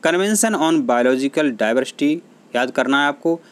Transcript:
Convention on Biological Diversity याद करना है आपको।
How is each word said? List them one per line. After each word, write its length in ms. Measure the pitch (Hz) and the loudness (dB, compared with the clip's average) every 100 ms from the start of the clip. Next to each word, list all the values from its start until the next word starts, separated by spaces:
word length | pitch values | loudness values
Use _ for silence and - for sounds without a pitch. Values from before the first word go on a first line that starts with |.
| 165 | 0
Convention 520 | 175 196 214 226 202 | 0 0 0 0 0
on 260 | 160 165 123 | 2 2 2
Biological 720 | 120 123 131 139 156 147 110 | 2 2 2 0 0 -2 -2
Diversity 600 | 110 120 131 - 143 160 - - - 123 | 0 0 -2 -2 -2 -2 -8 -20 -8 -4
याद 160 | 127 | -2
करना 300 | 123 127 139 | -2 0 0
है 60 | 143 | 0
आपको। 320 | 139 165 165 - | -2 -4 -4 -8